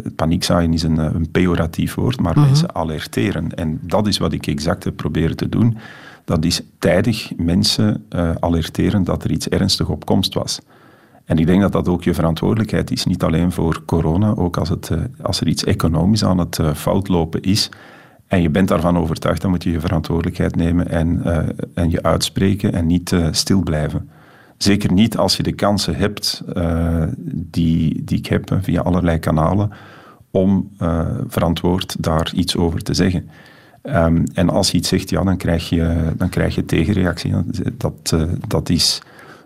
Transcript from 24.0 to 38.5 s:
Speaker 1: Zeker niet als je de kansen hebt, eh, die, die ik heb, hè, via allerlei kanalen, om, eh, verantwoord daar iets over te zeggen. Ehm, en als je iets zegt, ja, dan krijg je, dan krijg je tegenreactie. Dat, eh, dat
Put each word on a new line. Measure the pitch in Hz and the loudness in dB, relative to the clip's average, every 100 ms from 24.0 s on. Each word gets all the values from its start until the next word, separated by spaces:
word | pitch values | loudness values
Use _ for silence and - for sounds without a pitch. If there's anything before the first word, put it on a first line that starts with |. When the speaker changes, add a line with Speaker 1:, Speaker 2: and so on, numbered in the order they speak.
| - - - - - - | -8 -16 -20 -20 -20 -4
Speaker 1:
Zeker | 98 104 - | 0 2 2
niet | 92 113 - | 4 4 2
als | 95 - | 0 0
je | |
de | 82 | -2
kansen | 80 101 101 - 76 | 0 0 0 -2 -2
hebt, | 101 104 - - - | -2 -2 -6 -6 -8
eh, | 90 82 82 85 82 80 - 80 | -4 -2 0 0 0 -2 -4 -6
die, | 80 85 85 82 82 80 - | -8 -6 0 2 2 0 -2
die | - - | -2 -2
ik | - | 0
heb, | 90 - | -2 0
hè, | 98 | -2
via | 92 87 | 0 0
allerlei | 87 90 85 82 | 2 2 2 0
kanalen, | 82 80 82 95 101 - - - - - _ | 2 2 2 2 -2 -4 -20 -20 -20 -20 _
om, | 98 95 98 - - | 2 4 2 0 -4
eh, | 85 82 82 - - | -2 0 -2 -4 -4
verantwoord | - 85 82 90 90 - - | 0 0 2 0 0 -2 -4
daar | 80 80 85 - | 0 0 0 -2
iets | 85 - | -2 0
over | 85 82 | 0 0
te | - | -2
zeggen. | - 92 90 - - - - - - | 0 2 0 -4 -14 -20 -20 -20 -16
Ehm, | - 87 82 82 - | -2 2 4 2 0
en | - 87 | 0 2
als | 104 95 | 2 2
je | - | 0
iets | - | 0
zegt, | 90 - | -2 0
ja, | 85 | 0
dan | 95 90 | 0 0
krijg | 87 85 - | 0 -2 0
je, | 87 82 82 80 - | 0 2 0 0 0
dan | 87 | -2
krijg | 85 82 - | 0 -2 -2
je | - | 0
tegenreactie. | 85 82 92 90 85 95 98 90 92 - - | 0 2 2 0 0 -2 -2 -2 -4 -6 -4
Dat, | 82 - - | -6 -6 -2
eh, | 82 78 - | 0 0 -4
dat | - | -2